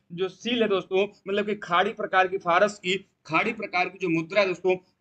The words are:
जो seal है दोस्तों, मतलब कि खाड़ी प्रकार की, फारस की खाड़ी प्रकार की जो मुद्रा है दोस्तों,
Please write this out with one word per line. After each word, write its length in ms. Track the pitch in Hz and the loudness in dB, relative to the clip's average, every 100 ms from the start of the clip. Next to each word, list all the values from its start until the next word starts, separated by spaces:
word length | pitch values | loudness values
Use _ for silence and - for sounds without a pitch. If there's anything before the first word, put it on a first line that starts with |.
| _ | _
जो 180 | 170 185 | -8 -8
seal 340 | 170 220 247 | -6 -4 -2
है 60 | 214 | 0
दोस्तों, 380 | 190 170 190 202 - 190 | 0 0 -2 -2 -4 -6
मतलब 180 | 202 208 | -4 -2
कि 100 | 208 | -4
खाड़ी 380 | - 175 202 | 0 0 0
प्रकार 340 | 226 208 190 185 | -2 -2 2 2
की, 100 | 190 | 0
फारस 420 | 175 170 208 202 | 2 4 2 0
की 300 | 180 190 - _ - | -4 -4 -6 _ -4
खाड़ी 280 | 156 202 | -2 0
प्रकार 360 | 226 - 180 180 | -4 -4 -2 -2
की 100 | 190 | -4
जो 100 | 185 | -2
मुद्रा 320 | 165 165 196 | -2 0 2
है 60 | 196 | 2
दोस्तों, 300 | 180 185 185 - _ | 2 0 0 -2 _